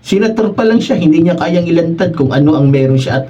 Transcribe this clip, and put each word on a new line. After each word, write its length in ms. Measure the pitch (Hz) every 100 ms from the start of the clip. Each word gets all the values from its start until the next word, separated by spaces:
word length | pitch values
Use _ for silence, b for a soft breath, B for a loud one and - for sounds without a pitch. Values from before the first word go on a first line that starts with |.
Senator 480 | - 196 226 226 214
pa 120 | 202
lang 160 | 226 233
siya, 200 | - 208
hindi 240 | 160 160
niya 120 | 170 170
kayang 320 | 170 180 170
ilantad 440 | 165 165 170 180
kung 200 | - 131
ano 240 | 135 147 151
ang 120 | 139
meron 320 | 139 131 131
siya 240 | - 135
at 0 | 131